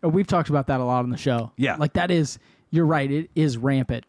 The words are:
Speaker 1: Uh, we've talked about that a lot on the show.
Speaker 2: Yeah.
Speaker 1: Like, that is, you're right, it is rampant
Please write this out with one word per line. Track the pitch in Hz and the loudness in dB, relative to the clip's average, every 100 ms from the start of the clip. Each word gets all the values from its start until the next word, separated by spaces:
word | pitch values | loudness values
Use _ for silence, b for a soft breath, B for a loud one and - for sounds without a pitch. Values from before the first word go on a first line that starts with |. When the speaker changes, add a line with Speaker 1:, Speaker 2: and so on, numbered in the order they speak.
Speaker 1:
Uh, | 170 | 0
we've | 175 202 | 0 2
talked | 180 151 | 0 0
about | 147 135 | 0 0
that | 131 | -2
a | |
lot | 123 123 | 0 -2
on | 123 | -2
the | 120 | -4
show. | 143 120 110 - | -2 -2 -4 -2
Speaker 2:
Yeah. | 131 156 | -2 0
Speaker 1:
Like, | 151 | -2
that | 185 180 | 0 0
is, | 175 147 - b b b | 0 0 -4 b b b
you're | 160 | 0
right, | 156 156 139 | 2 2 0
it | 147 165 | -2 -4
is | - 151 117 | 0 0 2
rampant | 131 135 131 117 | 0 0 0 -4